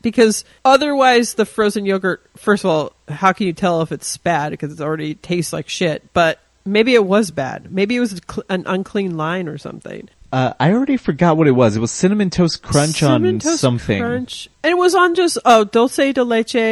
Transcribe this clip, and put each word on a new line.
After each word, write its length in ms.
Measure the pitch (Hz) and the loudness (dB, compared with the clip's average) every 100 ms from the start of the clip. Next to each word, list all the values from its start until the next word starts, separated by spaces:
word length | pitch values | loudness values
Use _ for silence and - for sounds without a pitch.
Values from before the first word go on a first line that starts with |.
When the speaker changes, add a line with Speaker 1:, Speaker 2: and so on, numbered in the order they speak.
Speaker 1:
because 440 | 233 233 220 208 - _ | -2 4 4 2 -8 _
otherwise 720 | 269 269 294 285 254 240 233 | 4 4 2 2 4 4 2
the 120 | - 214 | -2 -4
frozen 400 | - 208 208 196 | -2 -2 -2 -2
yogurt, 400 | 190 190 170 _ _ | -2 -2 -4 _ _
first 260 | - 202 | 0 0
of 60 | - | 2
all, 220 | 156 143 - - | -2 -2 -10 -14
how 240 | 147 190 | -2 0
can 140 | 185 196 | 0 -2
you 60 | |
tell 280 | 160 185 165 | -2 -2 0
if 100 | 160 | -2
it's 240 | 147 - - | -6 -10 -6
bad? 340 | 175 160 151 | -2 -2 -2
Because 200 | 147 147 160 | -8 -10 -8
it 20 | |
already 340 | 151 156 151 151 | -6 -6 -6 -10
tastes 360 | - 180 160 | -6 -4 -4
like 160 | 156 - | -8 -8
shit. 460 | - 170 147 - | -4 -4 -4 -4
But 260 | 175 165 - _ _ 196 | 0 0 -2 _ _ -2
maybe 280 | 208 226 240 | 0 4 4
it 80 | 190 | 4
was 260 | 202 196 | 2 0
bad. 380 | 143 131 - - | -4 -8 -8 -8
Maybe 260 | 190 202 247 | -4 -2 0
it 20 | |
was 220 | 240 180 - | -2 -6 -12
cl-, 140 | - - | -12 -6
an 140 | 185 - | -6 -4
unclean 520 | 185 190 208 196 165 | -6 -4 -6 -4 -4
line 320 | 156 180 170 | -6 -6 -8
or 80 | 151 | -10
something. 500 | - - - - - _ - | -14 -16 -14 -16 -16 _ -6
Speaker 2:
Uh, 200 | 131 127 - | -2 -2 0
I 120 | 143 | 0
already 260 | 226 269 262 | 2 0 -2
forgot 400 | - 143 175 156 | -2 0 2 4
what 80 | 151 | 4
it 60 | |
was. 240 | 127 117 107 | 4 4 2
It 40 | |
was 120 | 117 | -4
Cinnamon 400 | - 185 208 190 | 0 0 0 -2
Toast 320 | - 170 - | 0 0 -2
Crunch 320 | - 143 151 156 | -2 0 0 0
Speaker 1:
Cinnamon 340 | 147 127 117 107 | 2 2 2 0
Speaker 2:
on 40 | |
Speaker 1:
Toast 200 | 294 330 | -2 0
Speaker 2:
something. 400 | 131 120 - 101 | 0 0 -2 -2
Speaker 1:
Crunch. 480 | 233 247 247 - - _ | -2 -4 -8 -12 -18 _
And 80 | 302 | -2
it 60 | 359 | 2
was 160 | 359 359 | 2 4
on 180 | 359 | 2
just, 240 | 339 339 - 247 | 2 0 0 4
oh, 180 | 226 | 4
dulce 340 | 208 233 254 - | 4 2 0 0
de 260 | 277 262 | 0 0
leche, 320 | 247 226 220 240 220 | 0 0 0 0 0